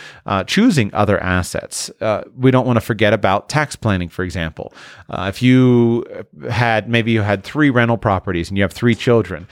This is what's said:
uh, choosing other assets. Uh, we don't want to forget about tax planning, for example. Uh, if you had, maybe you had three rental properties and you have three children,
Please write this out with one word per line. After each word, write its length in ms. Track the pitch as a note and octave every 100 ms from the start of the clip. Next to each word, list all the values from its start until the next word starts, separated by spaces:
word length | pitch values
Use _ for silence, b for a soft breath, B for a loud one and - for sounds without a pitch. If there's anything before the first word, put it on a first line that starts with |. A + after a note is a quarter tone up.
| B B -
uh, 180 | G2
choosing 500 | F#2 - B3 D#3 G2+
other 240 | - G#2 F#2+
assets. 680 | F#2 F2+ E2+ - - - - -
Uh, 220 | A2 G2 - B2+
we 160 | B2+
don't 140 | C3 B2
want 100 | A#2
to 80 |
forget 280 | - G#2+ G#2
about 360 | G#2+ G2 G2+ -
tax 260 | D3+ D3
planning, 360 | - A2+ F#2 F2
for 120 | -
example. 500 | F#2 F2+ D#2+ - - - B B B
Uh, 140 | - F#2+
if 100 | -
you 640 | B2 B2+ B2+ A#2+ A#2 A#2 - - - D3 B2+
had, 400 | A#2 A#2+ A2 G#2+
maybe 220 | A#2 A2+
you 100 | A2
had 200 | G#2 G2+
three 280 | - D3 D3
rental 260 | B2 A#2 A#2
properties 540 | A2 F#2+ - E2+ E2+
and 80 | G2
you 60 |
have 80 | F#2+
three 220 | - A#2+
children, 520 | A2 - A#2 G2+ D#2+ F2+